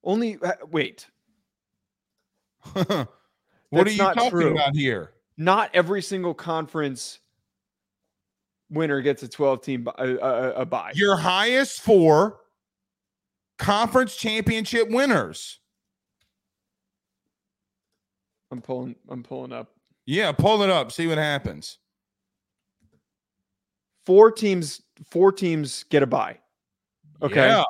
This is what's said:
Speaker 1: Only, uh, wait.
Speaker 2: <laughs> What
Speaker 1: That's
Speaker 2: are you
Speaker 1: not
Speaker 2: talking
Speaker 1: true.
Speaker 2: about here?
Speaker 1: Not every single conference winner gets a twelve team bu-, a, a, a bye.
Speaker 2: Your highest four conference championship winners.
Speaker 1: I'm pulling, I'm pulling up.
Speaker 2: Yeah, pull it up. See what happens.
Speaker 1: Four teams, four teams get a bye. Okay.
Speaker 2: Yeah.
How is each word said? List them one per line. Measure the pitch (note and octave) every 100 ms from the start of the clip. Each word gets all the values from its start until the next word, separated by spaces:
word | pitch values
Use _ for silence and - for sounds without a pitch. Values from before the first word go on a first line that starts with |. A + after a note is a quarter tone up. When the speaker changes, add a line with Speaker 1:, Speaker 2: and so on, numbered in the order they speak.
Speaker 1:
Only, | - G#3+ A#3 F#3+
uh, | - F3+ D3
wait. | D#3+ A2+ - - _ _ _ _ _ _ _ _ _ _ _ _ _ _ _
Speaker 2:
<laughs> | - G3
What | F3 F#3 A#2+ _ _ _ _ _ _
Speaker 1:
That's | D3+ G3
Speaker 2:
are |
you | G#3
Speaker 1:
not | G3 A#3
Speaker 2:
talking | B3
Speaker 1:
true. | F3 D#3+
Speaker 2:
about | D#3 C#3+ D3
here? | C3+ G#2 D#2 _ _ -
Speaker 1:
Not | E3 G3+ G#3+
every | F3+ E3+ G3+
single | - F#3+ F3
conference | - E3+ D#3+ D3+ D#3+ C#3+ B2+ - - _ _ _ _ _ _ _ _ _ _ _ _ _ _ _
winner | D3+ D#3+ C#3
gets | C#3 C3+
a | B2
twelve | - C#3+ B2+
team | - B2+ A#2+
bu-, | -
a, | B2+ B2+
a, | C3+ B2 B2+ -
a | B2+
bye. | A#2+ F2
Speaker 2:
Your | D3 G3+ F#3
highest | E3+ F#3 A3 B3+ C4+ -
four | - G3+ D#3+ D3+ G#3 - _ _ _ _ _ _ _ _ _ _ _ -
conference | - G3+ A3+ B3+ B3+ -
championship | A3 A3 G#3+ A3+ G#3 A#3 G#3+
winners. | A#3 C#4 F#3+ F2+ D#2 - - _ _ _ _ _ _ _ _ _ _ _ _ _ _ _ _ _ _ _ _ _ _ _ _ _ _ _ _ _
Speaker 1:
I'm | B2+
pulling, | - B2+ B2+ A#2+ _
I'm | B2+
pulling | A#2+ C3 B2+
up. | A#2+ A#2 _ _ _ -
Speaker 2:
Yeah, | E3 G3
pull | - F#3+ A3
it | G3
up. | F3 A#2
See | - E3
what | D#3
happens. | D3+ C#3+ G#2+ D2+ - - _ _ _ _ _ _ _ _ _ _ _ _ _ _ _ _ _ _ _ _ _ _ -
Speaker 1:
Four | F#3+ A3
teams, | A3 G#3+ F#3 D3+ - _ _ -
four | E3 F#3+
teams | G3 F3+ D#3+ C#3 -
get | - D3
a | C#3
bye. | - G2 - _ _ _ _ _ _ _ _
Okay. | D3 G3+ C3
Speaker 2:
Yeah. | A3